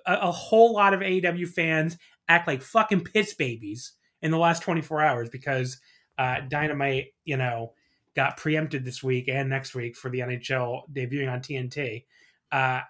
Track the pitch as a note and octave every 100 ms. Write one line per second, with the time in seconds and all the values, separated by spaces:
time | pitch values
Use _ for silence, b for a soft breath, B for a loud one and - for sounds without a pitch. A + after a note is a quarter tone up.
0 | - F#3+ F#3+ E3+ - A3 A#3 G#3 G3 F#3+
1 | F#3+ F#3 F3 F3 F3 F3 E3 D#3+ D#3+ E3
2 | b b - E3+ E3+ C3+ - A3+ A3 F#3+
3 | F3 G#3+ G#3 - C3+ A2+ G#2 A2+ - -
4 | _ _ D#3+ D#3+ E3+ E3 - E3 D#3 D3+
5 | D3+ A#2+ A#2 C3+ C#3+ C3 B2+ B2+ _ _
6 | _ - B2+ C3+ C3+ D3 D3+ D3 C#3 C3+
7 | C3 _ - C3+ B2+ A#2 A#2 _ _ _
8 | _ - C#3 - D#3 D#3 D3+ C#3+ B2+ B2
9 | C3 B2+ C3 C3+ C3+ C3+ C3 B2+ A#2+ A#2
10 | C3 B2+ B2 B2 - C3 B2 B2+ - C#3
11 | A#2+ C#3+ C3+ B2 B2+ C3+ B2+ D3 C3 A2+
12 | - _ _ _ - C3+ C3 B2+ -